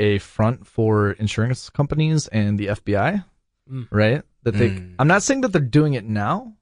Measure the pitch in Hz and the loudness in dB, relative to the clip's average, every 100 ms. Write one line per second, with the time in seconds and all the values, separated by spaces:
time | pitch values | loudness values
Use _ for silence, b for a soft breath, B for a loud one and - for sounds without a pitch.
0 | 104 101 - - 110 113 - - 110 107 | 0 0 -4 -2 0 -2 -8 -2 0 2
1 | 101 98 107 - 117 127 - - 143 151 | 0 -2 -4 -2 -2 -4 -6 -4 -2 0
2 | 156 156 - 110 104 101 101 107 - 101 | 2 0 0 0 0 0 -2 -4 -2 0
3 | 123 202 - _ _ _ _ 131 120 104 | 0 -2 -6 _ _ _ _ -14 -2 2
4 | 107 143 - _ 120 104 117 92 90 - | 2 2 -4 _ -4 0 0 0 -10 0
5 | 143 196 - 269 247 180 131 147 151 131 | 2 2 2 0 0 0 2 2 2 -2
6 | 107 104 104 185 254 214 | -4 -2 -2 -4 -8 -20